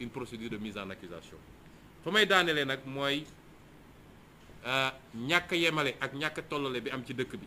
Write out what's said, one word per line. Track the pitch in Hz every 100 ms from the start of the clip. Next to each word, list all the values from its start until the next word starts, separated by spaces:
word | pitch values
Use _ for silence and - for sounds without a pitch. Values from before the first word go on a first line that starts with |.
une | 120
procédure | 131 120 117 113
de | 107
mise | 107 101
en | 95
accusation. | 95 - 85 - 78 - - - - - -
Fa | 160
may | 208 202
daanelee | 190 175 151
nag | 135 135 135
mooy, | 139 139 143 156 - - - - - - - - - - - - - 117
euh, | 135 131 - -
ñàkk | 113 127 175 -
a | 175
yemale | 165 156 139 117
ak | 135
ñàkk | 139 151 156
a |
tollale | - 147 139 123
bi | 117
am | 131
ci | 120
dëkk | 123 127
bi, | 107